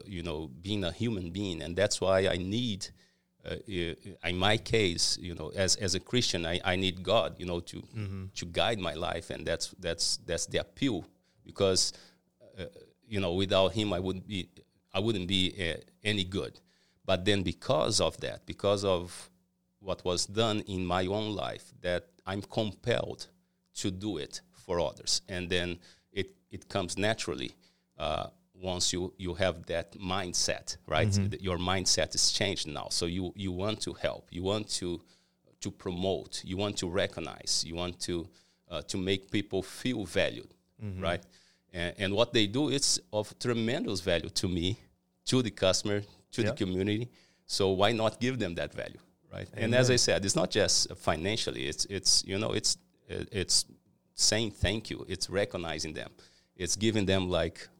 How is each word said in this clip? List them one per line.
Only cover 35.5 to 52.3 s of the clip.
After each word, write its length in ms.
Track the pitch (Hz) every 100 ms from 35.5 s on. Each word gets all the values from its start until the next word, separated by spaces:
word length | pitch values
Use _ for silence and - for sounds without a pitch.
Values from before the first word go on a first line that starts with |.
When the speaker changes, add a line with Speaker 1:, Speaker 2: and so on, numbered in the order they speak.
| _
Speaker 1:
to 100 | 104
promote, 720 | - 95 87 95 82 - -
you 140 | - 92
want 200 | 104 101
to 120 | 92
recognize, 720 | 92 90 - 76 50 - - -
you 80 | 82
want 240 | 90 90
to, 260 | - 87 - - _ _ _
uh, 100 | 85
to 140 | - 98
make 320 | 92 95 -
people 320 | 107 98 95
feel 440 | - - 127 120 90
valued, 480 | 98 76 57 - _ _ _
Speaker 2:
Mm-hmm. 180 | 107 92
Speaker 1:
right? 200 | 85 85 - - _ _ _
And, 220 | 90 87 -
and 160 | 98
what 200 | 101 120
they 140 | 117 101
do, 220 | 120 151
it's 300 | 139 - - -
of 240 | 107 107 -
tremendous 600 | 120 117 113 147 240 95
value 280 | 92 85 -
to 180 | - 95
me, 320 | 87 85 - - _ _ _ -
to 160 | 127
the 100 | 113
customer, 500 | - 95 90 104 101 101 - _
to 100 | -
the 60 | 107
Speaker 2:
Yep. 100 | -
Speaker 1:
community. 520 | 95 92 101 104 120 - _ _ -
So 240 | - 98
why 220 | 95 101
not 260 | 117 110 -
give 200 | 123 131
them 160 | 95 85
that 180 | 76
value, 260 | - - - _ _ _
right? 160 | 95 95
And 200 | - 113
as 140 | 123 127
Speaker 2:
Amen. 60 |
Speaker 1:
I 40 | 123
said, 280 | - 90 98
it's 100 | 156
not 160 | -
just 420 | 110 87 - - -
financially. 680 | - 78 92 110 - 62 65
It's, 180 | 78 -
it's, 400 | 98 - -
you 120 | -